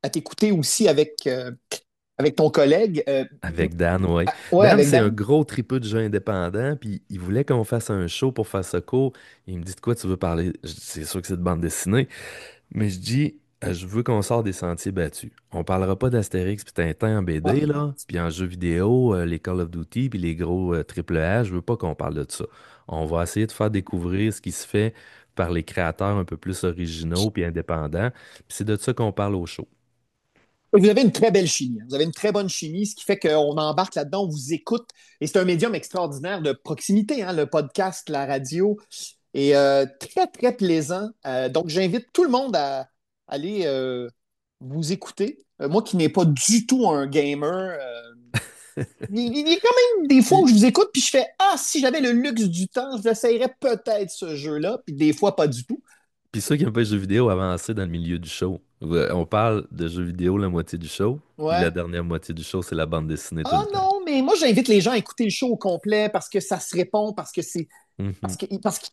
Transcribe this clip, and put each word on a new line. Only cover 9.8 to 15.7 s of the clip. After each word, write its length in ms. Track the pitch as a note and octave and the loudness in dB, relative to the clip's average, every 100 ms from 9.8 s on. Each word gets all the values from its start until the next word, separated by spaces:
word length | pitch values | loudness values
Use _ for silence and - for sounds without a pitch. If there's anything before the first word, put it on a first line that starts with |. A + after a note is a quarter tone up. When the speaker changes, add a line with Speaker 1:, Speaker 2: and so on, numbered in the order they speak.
Speaker 2:
quoi 140 | - | -4
tu 120 | A#2+ F#2+ | -4 -2
veux 120 | F#2 | -2
parler ? » 340 | F2+ E2 F2+ - | 0 0 -2 -4
Je 120 | D2+ | -12
dis, « 60 | - | -14
C'est 220 | - - D#2 | -12 -10 -8
sûr 160 | F#2+ | -8
que 60 | F2 | -6
c'est 100 | F2+ | -4
de 40 | |
bande 200 | F2 E2+ | -2 -2
dessinée. » 460 | E2+ - F2+ A#2 C3+ - - - - - _ | -2 -4 0 0 0 -8 -18 -18 -20 -20 _
Mais 180 | - G#2 | -4 -2
je 80 | F#2 | -4
dis, « 380 | G2 B2+ D3+ - _ _ | -2 -2 -2 -6 _ _
Euh, 120 | - | -6
je 120 | F2 F#2 | -6 -4
veux 160 | A2 | -4
qu'on 200 | B2 A2 | 0 0
sorte 240 | G2 A#2 G#2+ | 2 0 0
des 80 | |
sentiers 360 | F2+ F2+ E2+ - | -4 -6 -4 -4
battus. 420 | F#2+ D#2 - A#2 _ _ | -4 -4 -6 -18 _ _
On 120 | F2 | -8
parlera 340 | E2 | -2